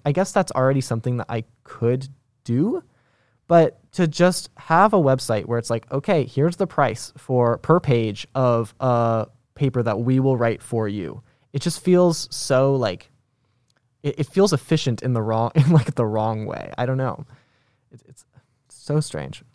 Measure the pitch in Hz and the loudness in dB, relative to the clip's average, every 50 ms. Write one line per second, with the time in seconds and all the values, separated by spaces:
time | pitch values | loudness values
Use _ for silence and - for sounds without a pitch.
0 | - 147 143 175 190 185 - 208 185 - - - 131 131 139 139 127 - 120 113 | -4 -2 -2 -2 -2 0 0 -2 -2 0 -2 0 2 2 2 0 -2 -2 -4 -4
1 | - 127 123 120 - - - 117 117 - _ _ _ - - - 120 117 123 131 | -2 -4 -4 -4 -6 -6 -8 -8 -8 -10 _ _ _ -20 -8 -2 0 0 0 0
2 | 135 - - _ _ _ _ _ _ - 120 127 160 220 320 370 - _ _ _ | -4 -8 -16 _ _ _ _ _ _ -4 0 0 0 0 -2 -4 -8 _ _ _
3 | _ _ _ _ _ _ _ _ _ - 170 170 160 - - _ _ _ - - | _ _ _ _ _ _ _ _ _ 4 6 6 6 4 2 _ _ _ -4 -2
4 | 180 160 147 - 175 180 180 - - - _ - - - 165 170 196 214 214 196 | -2 0 2 2 2 2 2 0 -6 -12 _ -18 -4 2 4 4 6 6 4 4
5 | 156 135 131 131 - - 117 107 80 82 117 117 113 - 117 117 - - - 147 | 4 4 2 2 0 -2 -2 -2 -2 -2 -4 -4 -2 -2 -4 -4 -4 -6 -6 -4
6 | - - 196 156 131 117 - 135 143 175 175 - 196 - - - 143 120 107 - | -2 0 0 0 0 -2 -2 0 0 0 0 -2 -4 -4 0 0 0 0 0 -4
7 | - - - - - - 131 123 120 120 117 - - - 160 175 - - 135 117 | -10 -14 -18 -18 -8 -2 0 2 2 2 0 0 2 2 2 2 4 2 2 2
8 | 113 110 101 - - - - 135 131 123 120 117 117 107 - - 135 127 123 117 | 0 -2 -4 -8 -12 -8 -4 0 0 2 2 0 -2 -4 -6 -4 -2 0 2 2
9 | 117 117 113 113 107 - _ _ _ _ _ - 147 135 120 127 117 113 107 95 | 2 0 0 -2 -4 -6 _ _ _ _ _ -4 -4 -2 -2 -2 -2 -2 -2 -2
10 | 120 123 131 131 131 135 131 120 120 117 107 - - - 120 113 110 104 101 104 | 0 0 0 2 2 2 2 2 0 0 -2 -4 -6 -6 -4 -4 -2 -2 -4 -6
11 | 90 69 - - - _ _ _ _ _ - 143 - 170 160 - - 185 180 180 | -8 -8 -10 -14 -18 _ _ _ _ _ -8 -6 -4 -4 -6 -2 2 4 4 6
12 | 180 175 165 - - - - - - - 139 127 135 139 139 131 120 104 90 - | 6 4 2 0 -4 -10 -10 -10 -4 0 2 2 4 2 2 0 0 -2 -4 -6
13 | - _ _ _ _ _ _ _ _ _ _ _ _ _ _ _ _ _ _ _ | -12 _ _ _ _ _ _ _ _ _ _ _ _ _ _ _ _ _ _ _
14 | - 143 - - 151 - - 190 196 202 170 131 - - 165 156 - 135 117 - | -8 -8 -4 -4 -6 -4 0 2 2 2 2 -2 -2 -2 -2 0 0 -2 -4 -4
15 | - 127 123 117 107 110 113 110 113 113 - - 135 147 170 156 117 - 139 - | -4 -4 -2 -2 -2 -2 0 0 -2 2 2 2 4 6 4 4 2 2 -2 -2
16 | 120 107 107 110 110 113 110 107 107 101 - - - 50 - - 123 123 131 131 | -2 -2 -2 -2 -2 -2 -4 -4 -6 -8 -10 -10 -12 -10 -8 -6 -4 -2 -2 -2
17 | 131 127 90 - 151 - - - _ _ _ _ _ _ _ _ _ _ - 117 | -4 -4 -6 -8 -14 -18 -20 -20 _ _ _ _ _ _ _ _ _ _ -20 -20
18 | _ _ - - _ _ _ - _ _ _ _ _ _ - - - - 147 156 | _ _ -20 -20 _ _ _ -20 _ _ _ _ _ _ -20 -16 -8 -2 -2 -2
19 | 151 - - 78 71 67 76 - - _ _ | -2 -2 -6 -8 -10 -10 -12 -16 -20 _ _